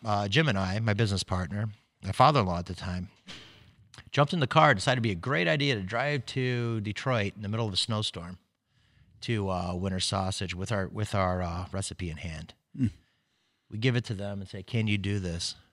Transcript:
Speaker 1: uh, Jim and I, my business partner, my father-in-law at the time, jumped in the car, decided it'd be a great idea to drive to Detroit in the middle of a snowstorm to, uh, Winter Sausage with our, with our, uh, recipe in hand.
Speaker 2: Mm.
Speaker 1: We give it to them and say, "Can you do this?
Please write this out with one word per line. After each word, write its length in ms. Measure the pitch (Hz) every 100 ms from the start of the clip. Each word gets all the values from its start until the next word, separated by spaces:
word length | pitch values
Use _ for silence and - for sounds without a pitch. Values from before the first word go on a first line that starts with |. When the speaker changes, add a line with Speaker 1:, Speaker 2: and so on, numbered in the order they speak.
Speaker 1:
uh, 220 | 113 104 101
Jim 220 | 113 156
and 100 | 98
I, 220 | 95 101
my 140 | 113
business 280 | 104 110 98
partner, 460 | - 92 90 101 110 104 _ _
my 80 | 95
father-in-law 480 | - 131 143 95 87
at 80 | 87
the 80 |
time, 340 | 87 - 90 92 _ - - - - - _ _ - -
jumped 220 | - 147
in 80 | 175
the 80 | 131
car, 260 | 160 156
decided 200 | 107 135
it'd 80 | 127
be 80 | 113
a 20 |
great 320 | 90 120 151 175
idea 300 | 156 143 113
to 40 |
drive 440 | 92 117 143 147 -
to 540 | 135 127 123 117 113
Detroit 540 | 104 101 135 120 101 -
in 60 |
the 60 | 101
middle 200 | 113 110
of 40 |
a 40 | 90
snowstorm 640 | - 107 104 - 87 92 _ _ _ _ _ _ _ _
to, 280 | - 113 98
uh, 260 | 90 90 90
Winter 240 | 95 92
Sausage 560 | - 101 95 - 90 90
with 160 | 95
our, 160 | 107 92
with 260 | 98 104
our, 260 | 101 92 90
uh, 260 | 90 85 92
recipe 400 | 98 95 - 90
in 60 | 78
hand. 360 | 85 78 82 - _ -
Speaker 2:
Mm. 140 | 123 - _ _ _ _ _ _ _
Speaker 1:
We 80 | 107
give 160 | 127
it 100 | 120 -
to 80 |
them 260 | 98 101 101
and 80 | 95
say, 160 | 101
"Can 240 | 92 117 107
you 100 | 104
do 220 | 98 101
this? 340 | 90 85 - - _